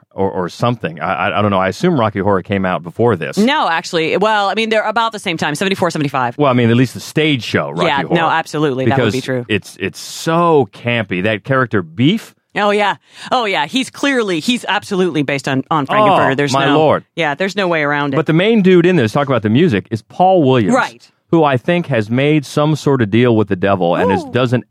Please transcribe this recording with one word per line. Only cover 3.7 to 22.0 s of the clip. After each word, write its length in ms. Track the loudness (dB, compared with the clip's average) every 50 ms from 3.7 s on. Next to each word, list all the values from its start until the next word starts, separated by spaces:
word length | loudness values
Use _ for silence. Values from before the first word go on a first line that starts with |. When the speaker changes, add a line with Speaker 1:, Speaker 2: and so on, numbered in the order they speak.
| -2 -4 -4 -4 -4 -4 -2 -2 -2 0
Speaker 2:
Well, 320 | 0 0 0 0 0 -2
I 60 | -2
mean, 140 | -2 -2 -2
they're 140 | -2 -2 -2 -2
about 260 | -2 -2 -2 -2 -4
the 60 | -6
same 180 | -6 -6 -4 -2
time, 180 | -4 -4 -4
seventy-four, 340 | -2 -2 -4 -2 -2 -2 -2
seventy-five. 460 | -2 -2 -4 -4 -2 -2 -4 -2 0 0
Speaker 1:
Well, 120 | 2 2
I 20 | 4
mean, 160 | 4 4 4
at 60 | 4
least 200 | 4 2 0 -2
the 40 | -8
stage 440 | -14 -6 -2 0 0 0 0 -2 -2
show, 260 | -2 -2 -2 -2 -4
Rocky 160 | -4 -2 0
Speaker 2:
Yeah, 160 | 0 0 -2
Speaker 1:
Horror. 120 | -2 -2 0
Speaker 2:
no, 120 | 0 0 0
absolutely. 560 | 0 -2 -2 -4 -4 -2 -2 -2 -2 0 0 0
That 100 | 2 2
would 140 | 2 0 -2
be 60 | -2
Speaker 1:
Because 40 | -4
Speaker 2:
true. 220 | -4 -4 -4 -4 -4
Speaker 1:
it's, 300 | -4 -4 -4 -8 -10 -8
it's 200 | -8 -8 -8 -10
so 680 | -14 -16 -14 -8 -4 -2 0 2 2 4 4 4 2 0 -4
campy. 500 | -8 -4 -2 -2 -2 -2 -4 -4 -2 -2
That 200 | -2 -2 -2 -2
character 380 | -2 0 0 0 0 0 -2
Beef. 540 | -2 -4 -2 0 2 2 2 0 -4 -10 -20 _ _ _ -4 -2
Speaker 2:
Oh, 140 | 0 0
yeah. 240 | 0 0 0 -2 -2 -6 _ _ -20 -20 -6 -4
Oh, 120 | -2 -2 0
yeah. 220 | -2 -2 -2 -2
He's 240 | -2 -2 -4 -4 -6
clearly, 500 | -6 -4 -2 0 0 0 0 -2 -2 -2
he's 240 | -2 -2 -2 -2 -2
absolutely 580 | -4 -4 -4 -4 -4 -2 -2 0 0 0 -2 -2
based 240 | -2 -2 -2 -2 -2
on, 140 | -2 -2 -2 -2
on 140 | -2 -2 0
Frankenfurter. 460 | 0 0 2 4 4 4 4 4 2
Speaker 1:
Oh, 40 | 2
Speaker 2:
There's 180 | 0 0 0 0
Speaker 1:
my 120 | 0 2
Speaker 2:
no, 120 | 2 2 4
Speaker 1:
Lord. 280 | 4 4 2 0 -2 _ _ -4
Speaker 2:
yeah, 180 | -4 -2 -2
there's 220 | -2 -4 -4 -2 -2
no 100 | -2 0
way 160 | 0 0 0
around 300 | 0 0 -2 -2 0 -2
it. 40 | -2
Speaker 1:
But 100 | 0 2
the 60 | 2
main 280 | 2 2 4 2 4
dude 240 | 4 6 6 6 6
in 100 | 4 4
this, 160 | 2 2 2
talk 160 | 2 0 0 2
about 140 | 0 0
the 80 | 2 2
music, 400 | 2 4 4 4 2 0 -2 -4
is 100 | -6 -8
Paul 420 | -8 -8 -2 0 2 4 4 4 4
Williams. 300 | 4 4 2 2 2 2
Speaker 2:
Right. 380 | 2 0 -2 -6 -14 -20 _ _ _ _ _
Speaker 1:
Who 120 | 2 2 4
I 140 | 4 2 0
think 300 | 0 0 -2 -2 -2 -2
has 220 | -2 -2